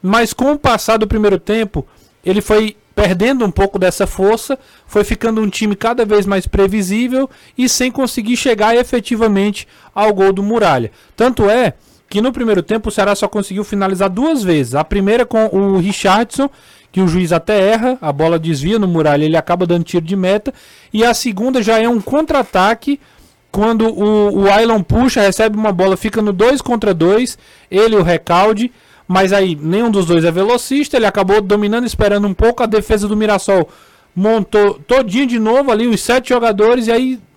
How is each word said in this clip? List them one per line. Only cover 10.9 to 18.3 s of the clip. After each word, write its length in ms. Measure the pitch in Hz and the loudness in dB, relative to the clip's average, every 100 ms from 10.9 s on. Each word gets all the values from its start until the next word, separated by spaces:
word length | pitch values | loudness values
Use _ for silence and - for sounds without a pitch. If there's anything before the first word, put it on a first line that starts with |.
| _ _ | _ _
Tanto 300 | - 240 247 208 | -2 0 2 2
é 240 | 226 226 - _ _ _ | 2 0 -2 _ _ _
que 140 | 196 | -2
no 100 | 240 | -2
primeiro 300 | 247 233 202 | -2 0 0
tempo 260 | - 226 220 | 0 -4 -4
o 40 | |
Ceará 220 | 208 202 | -2 -2
só 140 | 202 202 | 0 -2
conseguiu 360 | 214 196 196 | -4 -6 -6
finalizar 440 | 202 202 196 185 196 | -6 -2 -2 0 -2
duas 340 | 185 294 311 | 0 -2 -2
vezes. 320 | 190 160 127 | 0 0 0
A 80 | 135 | -2
primeira 440 | 156 196 196 233 240 | -2 0 0 0 0
com 180 | 220 220 | 0 0
o 280 | 190 196 190 | 0 0 0
Richardson, 720 | 175 196 196 196 233 - 277 _ _ - _ | 0 -2 2 2 0 -2 -4 _ _ -20 _
que 120 | - | -2
o 40 | 185 | 0
juiz 260 | 170 180 | 0 0
até 360 | 170 165 214 190 | -2 0 2 2
erra, 300 | 220 247 254 | 2 0 -2
a 100 | 156 | -4
bola 280 | 139 160 | -2 0